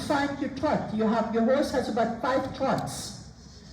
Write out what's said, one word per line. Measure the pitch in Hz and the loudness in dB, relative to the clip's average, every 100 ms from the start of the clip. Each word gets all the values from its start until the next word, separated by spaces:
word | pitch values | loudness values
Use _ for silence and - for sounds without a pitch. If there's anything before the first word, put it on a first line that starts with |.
find | - 294 285 - | 0 0 0 -2
your | 262 | -6
trot. | - 302 190 - | -2 0 0 0
You | 214 214 | 0 2
have, | 226 208 | 2 2
your | 226 | 2
horse | 226 269 - | 4 4 4
has | 277 226 | 0 0
about | 226 226 - | 2 0 0
five | 269 269 269 - | 0 0 0 -2
trots. | 269 202 - - - - - - - - - | 0 0 -2 -6 -10 -12 -16 -18 -20 -20 -10